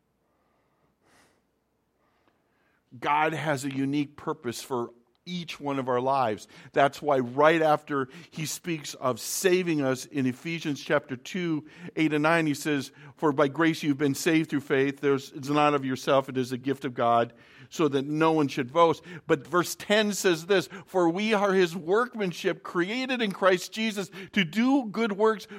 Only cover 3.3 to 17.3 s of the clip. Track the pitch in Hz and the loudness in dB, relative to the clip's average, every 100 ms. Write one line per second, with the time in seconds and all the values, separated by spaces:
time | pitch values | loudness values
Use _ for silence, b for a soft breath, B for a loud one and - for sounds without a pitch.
3.3 | 156 156 139 139 135 139 147 143 - 160 | 0 -2 -2 -2 -2 0 0 -2 -6 -8
4.3 | 151 120 110 - 127 117 - _ _ 175 | -6 -6 -8 -4 -4 -4 -10 _ _ -10
5.3 | 180 165 - 143 135 127 123 131 135 117 | -10 -10 -10 -6 -4 -2 -2 0 0 0
6.3 | 101 - B B 147 139 - 147 135 120 | -2 -10 B B 2 2 2 0 0 0
7.3 | 131 156 165 156 151 - 143 131 175 151 | 4 6 6 4 2 0 -4 -4 -8 -16
8.3 | - 151 - 175 156 143 - 131 117 - | -10 -8 -8 -6 -6 -8 -4 -4 -2 -6
9.3 | - 190 185 175 151 135 127 - 139 127 | -2 2 2 2 0 0 -2 -4 -4 -2
10.3 | 123 170 165 156 135 - 147 - 123 - | -4 -6 -6 -6 -6 -2 -2 -2 -10 -8
11.3 | 185 170 151 - B 175 170 156 151 151 | -4 -2 -4 -6 B -8 -2 0 2 2
12.3 | 170 156 139 156 143 123 - 147 B 156 | 2 0 -2 -2 -4 -4 -14 -20 B 0
13.3 | 139 143 143 165 160 156 139 143 135 175 | 2 2 2 0 0 -2 0 0 0 2
14.3 | 160 160 143 135 135 139 139 143 135 135 | 2 0 -4 0 0 0 0 0 0 -2
15.3 | 156 131 147 147 143 135 127 - 135 135 | -10 -2 2 2 2 -2 -4 2 2 2
16.3 | 131 120 127 131 131 139 127 117 117 120 | -2 -4 -4 -4 -4 -4 0 2 4 2